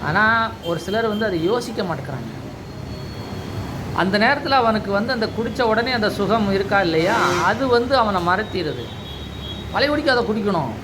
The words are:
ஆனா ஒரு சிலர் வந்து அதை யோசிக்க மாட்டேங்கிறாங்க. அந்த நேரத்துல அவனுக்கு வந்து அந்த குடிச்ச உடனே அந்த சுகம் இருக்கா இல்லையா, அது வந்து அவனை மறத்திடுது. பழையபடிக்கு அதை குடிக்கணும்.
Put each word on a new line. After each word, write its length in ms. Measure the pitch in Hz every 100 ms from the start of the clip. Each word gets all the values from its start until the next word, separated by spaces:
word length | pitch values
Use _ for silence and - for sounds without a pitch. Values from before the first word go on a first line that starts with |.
| 147
ஆனா 460 | 175 214 226 226 -
ஒரு 160 | 170 165
சிலர் 280 | 170 214 233
வந்து 180 | 208 220
அதை 180 | 175
யோசிக்க 380 | 165 240 240 220
மாட்டேங்கிறாங்க. 500 | 190 151 135 131 113 - 135 - - - - - - - - - - - - - - -
அந்த 220 | 180 202
நேரத்துல 320 | 226 277 277
அவனுக்கு 420 | 269 233 214 190
வந்து 220 | 202 240
அந்த 160 | 254 214 -
குடிச்ச 240 | 233 220
உடனே 300 | 233 220 240
அந்த 180 | 247 208
சுகம் 440 | - 196 226 202
இருக்கா 280 | 196 196 196
இல்லையா, 340 | 180 160 170 226 165 -
அது 240 | 170 220 262
வந்து 300 | 240 254 269
அவனை 300 | 220 190 175
மறத்திடுது. 580 | 185 214 196 156 127 - - - - - - - - -
பழையபடிக்கு 400 | 180 277 294 294
அதை 120 | 247
குடிக்கணும். 480 | 208 214 208 180 131 110